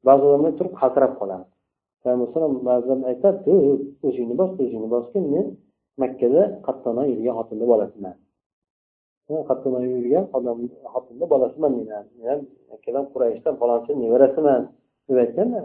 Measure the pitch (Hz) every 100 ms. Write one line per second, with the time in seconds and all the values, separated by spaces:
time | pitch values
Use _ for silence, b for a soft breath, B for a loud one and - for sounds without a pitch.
0 | 131 135 143 143 160 - 180 - 131 -
1 | 147 - 98 92 - _ _ _ _ _
2 | 123 123 120 160 156 127 123 123 123 131
3 | 127 123 196 196 - 185 139 135 - -
4 | 143 123 117 123 190 185 123 113 113 120
5 | 120 202 156 156 208 - _ _ _ -
6 | 127 - 123 147 202 - - - 123 117
7 | 143 113 120 113 113 107 120 113 98 -
8 | 95 87 _ _ _ _ _ _ _ _
9 | _ _ - 156 147 131 135 127 127 127
10 | 120 156 190 131 120 117 123 - - 127
11 | - 120 165 139 123 135 151 120 110 104
12 | 104 120 117 147 135 _ 127 123 - 135
13 | 139 135 117 107 165 - 120 120 117 135
14 | 113 123 135 - 147 127 92 _ _ _
15 | - 127 117 165 226 233